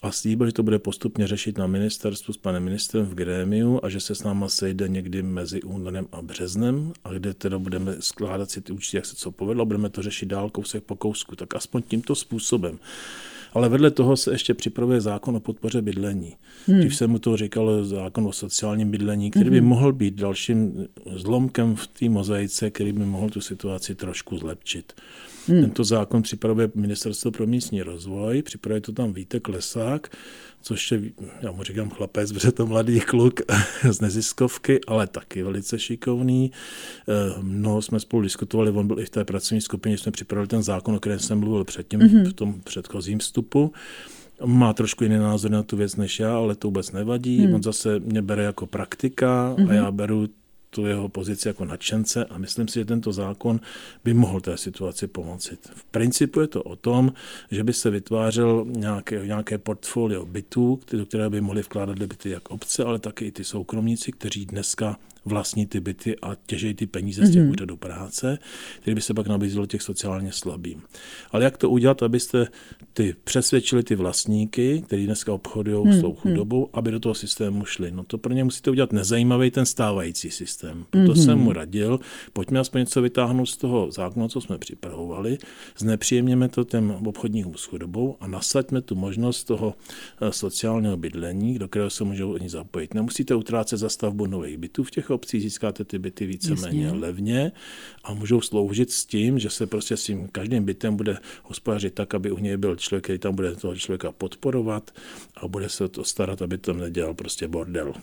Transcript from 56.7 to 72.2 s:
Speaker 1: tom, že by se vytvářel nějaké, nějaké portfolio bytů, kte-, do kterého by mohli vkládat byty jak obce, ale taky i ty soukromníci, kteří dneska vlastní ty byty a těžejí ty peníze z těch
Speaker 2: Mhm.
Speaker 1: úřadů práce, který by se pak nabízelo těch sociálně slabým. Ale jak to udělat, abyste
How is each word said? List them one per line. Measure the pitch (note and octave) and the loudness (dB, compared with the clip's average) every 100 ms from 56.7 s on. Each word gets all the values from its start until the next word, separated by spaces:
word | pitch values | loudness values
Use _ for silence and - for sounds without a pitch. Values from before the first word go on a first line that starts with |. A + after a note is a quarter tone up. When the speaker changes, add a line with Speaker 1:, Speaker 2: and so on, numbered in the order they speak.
Speaker 1:
tom, | F#2 A#2 B2 C3 C3 - - - | -4 2 4 4 2 -16 -18 -6
že | G2+ | -2
by | A2 | 0
se | A#2+ A#2 | 0 0
vytvářel | G2+ - A2 A2 A2 A#2 A2+ A#2 | 0 -2 0 2 4 4 4 0
nějaké, | A#2+ G#2 G2+ - G#2+ G2+ | -4 -4 -4 -4 -6 -4
nějaké | G#2+ G#2+ G#2 | -4 -4 -4
portfolio | - G#2+ - A#2+ A2+ F#2+ | -4 -6 -4 -2 0 -2
bytů, | E2+ F#2+ - B2 A#2+ C3 | -4 -10 -4 2 2 2
kte-, | - A2 | -2 -4
do | |
kterého | G2+ A2 G#2+ | -2 -2 0
by | G#2 | 0
mohli | G2+ G#2 | 0 -2
vkládat | F#2+ G#2 G2+ F#2+ | -4 -4 -4 -4
byty | G2 - G2 | -6 -6 -8
jak | F2 - | -8 -10
obce, | - - - | -10 -4 -2
ale | A#2+ A2+ | 0 -2
taky | G#2+ - | -4 -8
i | G#2+ | -8
ty | - | -8
soukromníci, | F#2 G#2 F#2 A2 A2+ A#2 - | -8 -6 -4 -2 0 0 -4
kteří | - G#2 G#2 | -8 -8 -8
dneska | G2 G2+ - - G#2+ G#2 - - | -8 -6 -6 -4 -4 -6 -14 -14
vlastní | G2+ G#2 G2+ G#2+ | -4 -2 -2 -2
ty | G#2 G2+ | -2 -2
byty | F#2 F#2+ A2+ - | -6 -6 -6 -4
a | F#2 G2 | -8 -10
těžejí | - - A2 | -8 -4 -4
ty | G2 A2 | -4 -6
peníze | F2+ G2+ F#2+ | -4 -4 6
z | G3+ | 8
těch | F3 | 10
Speaker 2:
Mhm. | D3 | 6
Speaker 1:
úřadů | - F#2 F2 | 4 -4 -8
práce, | F2+ E2+ G2 - C3 C#3+ - - - - | -10 -10 -8 -4 -2 -4 -8 -16 -16 -8
který | - | -2
by | G#2+ | -2
se | - | 0
pak | A2 G#2 | -2 0
nabízelo | G2+ G2+ G2+ | 0 0 -2
těch | G2+ G#2 | -4 -4
sociálně | - F#2+ G2+ F#2+ F#2+ | -6 -6 -4 -4 -6
slabým. | - F2+ E2+ F2 D#2 - - - - - | -6 -8 -8 -10 -12 -18 -20 -18 -20 -4
Ale | G#2+ | 2
jak | B2+ - | 2 4
to | - | 4
udělat, | B2 B2+ C3+ | 6 6 4
abyste | A#2 A#2+ | 2 2